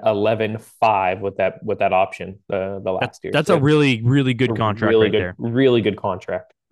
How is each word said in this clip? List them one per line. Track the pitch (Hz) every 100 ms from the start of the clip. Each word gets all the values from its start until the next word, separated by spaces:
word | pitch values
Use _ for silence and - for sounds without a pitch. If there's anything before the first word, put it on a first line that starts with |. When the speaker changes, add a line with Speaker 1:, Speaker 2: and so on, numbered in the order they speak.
Speaker 1:
eleven | 110 104 104 110 107 110
five | - - 110 101 92 95
with | 98 98
that, | 92 -
with | 104 98
that | 98
option, | 92 95 - 92 95 -
uh, | 98 95 98
the |
Speaker 2:
That's, | 95 92
Speaker 1:
last | 127 -
year. | -
Speaker 2:
that's | 143 160
Speaker 1:
So | 170
Speaker 2:
a |
really, | 139 151 143 117
really | 120 139 127
good | 120 123
Speaker 1:
a |
Speaker 2:
contract | 107 107 104 107
Speaker 1:
really | 110 107
Speaker 2:
right |
Speaker 1:
good, | 107
Speaker 2:
there. | 90 -
Speaker 1:
really | 117 120 135 120
good | 104 101
contract. | 104 90 - 90 - _ _